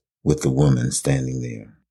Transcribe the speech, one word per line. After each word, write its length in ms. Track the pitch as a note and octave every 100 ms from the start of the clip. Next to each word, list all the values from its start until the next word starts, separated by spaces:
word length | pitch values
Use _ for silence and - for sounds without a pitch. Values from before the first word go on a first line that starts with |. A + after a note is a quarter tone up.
| _ _
with 200 | - -
the 80 | E2+
woman 420 | C2 D2 B1 B1+
standing 480 | - C#2+ C2+ B1+ B1+
there." 340 | A#1+ A#1 - _ _